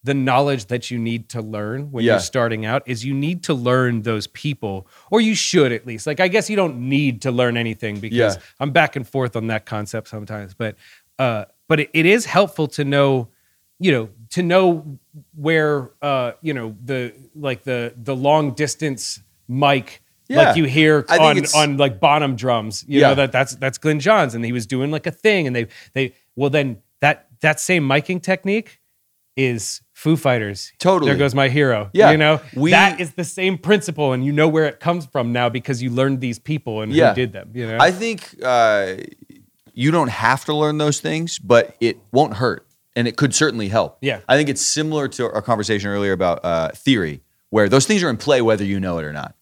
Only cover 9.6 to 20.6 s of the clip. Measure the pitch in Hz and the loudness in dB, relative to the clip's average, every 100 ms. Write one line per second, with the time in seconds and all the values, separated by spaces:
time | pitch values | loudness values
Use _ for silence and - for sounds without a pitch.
9.6 | - 110 101 113 - 107 104 107 98 95 | -6 -8 -6 -10 -10 -16 -12 -12 -14 -8
10.6 | 110 107 - - _ - 131 110 98 _ | -10 -10 -20 -20 _ -4 -2 -2 -10 _
11.6 | _ 156 143 160 165 226 - 175 202 - | _ 0 0 2 4 2 2 0 0 -2
12.6 | 151 - 143 143 139 131 113 _ _ _ | -4 -4 -2 2 2 0 -4 _ _ _
13.6 | _ _ 185 131 107 104 113 175 175 185 | _ _ 0 0 -2 -14 -8 -4 2 4
14.6 | 185 165 147 135 _ 151 _ 156 147 160 | 4 0 -6 -18 _ -20 _ -6 0 2
15.6 | 151 143 123 _ 143 135 120 - 160 135 | 2 -2 -6 _ -2 -2 -2 -6 -6 -6
16.6 | 113 104 123 131 120 131 127 151 143 117 | -8 -12 -8 -6 -6 -12 -20 -10 -8 -6
17.6 | 135 123 120 123 117 131 139 156 147 117 | -6 -4 -6 -10 -8 -2 2 2 2 -2
18.6 | 147 - 156 123 - - _ _ - 131 | -6 -4 -6 -6 -10 -12 _ _ -8 0
19.6 | 143 139 104 - _ _ _ 269 - 165 | 2 0 -4 -20 _ _ _ 4 4 4